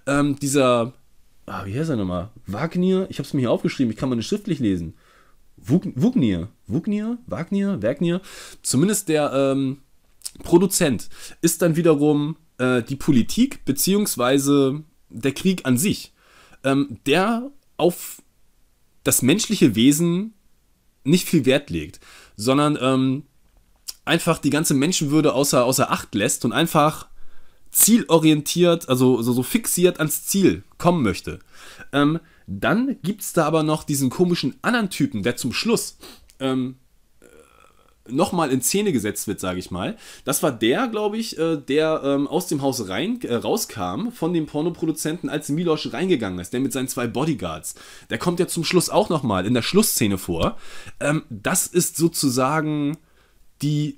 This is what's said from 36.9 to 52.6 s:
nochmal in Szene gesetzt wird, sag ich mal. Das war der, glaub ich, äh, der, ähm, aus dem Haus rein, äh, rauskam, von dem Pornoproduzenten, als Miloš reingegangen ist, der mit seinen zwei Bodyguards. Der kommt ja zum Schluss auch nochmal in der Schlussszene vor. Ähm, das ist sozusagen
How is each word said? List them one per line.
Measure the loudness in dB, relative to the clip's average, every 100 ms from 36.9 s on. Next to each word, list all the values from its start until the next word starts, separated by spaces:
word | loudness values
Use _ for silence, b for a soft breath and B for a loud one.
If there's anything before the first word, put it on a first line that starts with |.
| _ _ _ -20 -20 -20 _ -20 _ _ _ -6
nochmal | -2 0 0 0
in | 0
Szene | 0 0 0
gesetzt | 0 -2 -4 -6
wird, | -6
sag | -4 -6
ich | -6
mal. | -6 -6 -8 B B
Das | -6 -2
war | -2
der, | 0 2 2 0
glaub | -2 -2
ich, | -4 -6 -4
äh, | -2 -2
der, | -2 0 0 0
ähm, | 0 -2 0
aus | -2 -2
dem | -2
Haus | -2 -4 -4
rein, | -4 -4 -4
äh, | -4
rauskam, | -4 -2 -2 -4 -6 -6 -4 -6
von | -4 -4
dem | -2 -4
Pornoproduzenten, | -4 -4 -4 -4 -4 -6 -6 -6
als | -6 -4
Miloš | -2 0 0 -2
reingegangen | -4 0 0 -2 -6
ist, | -6
der | -4
mit | -2
seinen | -2 -4
zwei | -4 -4
Bodyguards. | -2 -2 -2 -4 -8 -12 -16 B B B
Der | -6
kommt | -2 -2
ja | -2
zum | -2
Schluss | 0 2 2
auch | 2 2
nochmal | 0 0 0 2
in |
der | 0
Schlussszene | 2 2 2 2 0 0
vor. | -2 -2 -2 -2 B B B B
Ähm, | -2 -2 -4
das | -8 -2 -2 0
ist | 0 0 2
sozusagen | 0 2 0 2 0 0